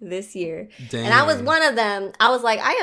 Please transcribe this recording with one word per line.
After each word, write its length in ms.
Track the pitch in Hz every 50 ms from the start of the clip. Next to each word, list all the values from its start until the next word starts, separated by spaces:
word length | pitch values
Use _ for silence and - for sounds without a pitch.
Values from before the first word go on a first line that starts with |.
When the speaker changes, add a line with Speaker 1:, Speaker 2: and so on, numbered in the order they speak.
Speaker 1:
this 340 | 220 175 180 190 202 - -
year. 320 | 190 175 165 160 165 214 214 - - 127 113
Speaker 2:
Damn. 160 | - 117 -
Speaker 1:
And 80 | 208 226
I 100 | 254 294
was 180 | 311 311 247
one 200 | 240 285 320 320
of 140 | 320 294 233
them. 360 | 233 220 208 202 196 196 196 - -
I 100 | 214 233
was 120 | 262 247
like, 180 | 233 233 220 -
"I 140 | - - 330 480